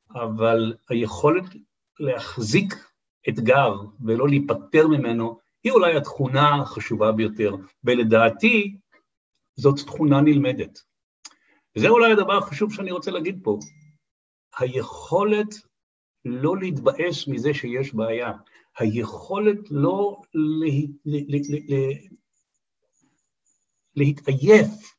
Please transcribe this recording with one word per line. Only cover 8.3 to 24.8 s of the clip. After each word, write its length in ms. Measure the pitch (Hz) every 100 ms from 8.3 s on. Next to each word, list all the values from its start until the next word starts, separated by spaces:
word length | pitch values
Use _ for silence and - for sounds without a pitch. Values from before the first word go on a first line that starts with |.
| - 226 226 202 - _ _ _ _ _ _ _ -
זאת 240 | 139 143 -
תכונה 360 | - 151 139
נלמדת. 580 | 151 143 135 - - - _ _ _ _ - _ _ _ _ 110
וזה 140 | 165
אולי 220 | 233 233
הדבר 260 | 214 190 202
החשוב 360 | 208 - 208
שאני 180 | - 190
רוצה 200 | 180 196
להגיד 280 | 175 165 185
פה, 160 | 110 104 - _ _ _ _ _ _ _ _ -
היכולת 1000 | 127 127 110 - - 175 208 214 208 - _ _ _ _ _ _ 117
לא 320 | 127 147 190
להתבאס 680 | 185 139 123 - 175 - 139
מזה 260 | 120 139
שיש 400 | 139 123 123 135
בעיה, 380 | 110 113 113 117 101 _ _ _ -
היכולת 920 | 110 117 107 - - 196 214 208 -
לא 500 | 143 156 196 202 - _
לה-, 340 | 160 151 156 160 143 147 - 147
לה-, 140 | 147 143
לה-, 320 | 143 143 147 143
לה-, 400 | 135 135 143 - - _ _ _ _ _ _ _ _ _ _ _ _ _ _ _ _ _ 147
להתעייף 760 | 143 - - 135 151 214 - -